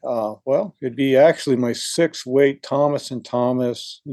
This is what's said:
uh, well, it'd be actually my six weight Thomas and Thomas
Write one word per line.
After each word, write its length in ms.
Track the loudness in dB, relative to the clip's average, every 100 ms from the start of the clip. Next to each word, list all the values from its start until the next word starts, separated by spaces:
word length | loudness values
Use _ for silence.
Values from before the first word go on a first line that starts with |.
uh, 320 | -6 -4 -4 -6
well, 320 | -2 -2 -2 -8
it'd 140 | -8 -2
be 200 | 2 6
actually 400 | 6 4 0 0
my 160 | 0
six 540 | -4 -4 0 0 -2 -2
weight 360 | 4 4 2
Thomas 500 | -4 0 0 0 -6
and 120 | -10
Thomas 800 | -4 -2 0 0 -2 -4 -12 -16 -12